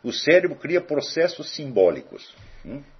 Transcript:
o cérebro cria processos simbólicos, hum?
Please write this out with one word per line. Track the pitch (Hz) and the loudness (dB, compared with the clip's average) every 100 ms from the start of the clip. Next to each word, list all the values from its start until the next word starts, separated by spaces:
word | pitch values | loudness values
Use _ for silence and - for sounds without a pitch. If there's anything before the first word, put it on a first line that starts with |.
o | 123 | -6
cérebro | - - 175 180 - | -4 4 4 4 -6
cria | 143 175 | -4 -4
processos | 175 147 - 165 170 - 151 | -2 -4 -4 -2 -2 -2 -14
simbólicos, | - 143 107 92 69 50 50 - _ - - | -12 -4 4 4 2 -10 -20 -20 _ -20 -20
hum? | - 139 139 | -16 -16 -16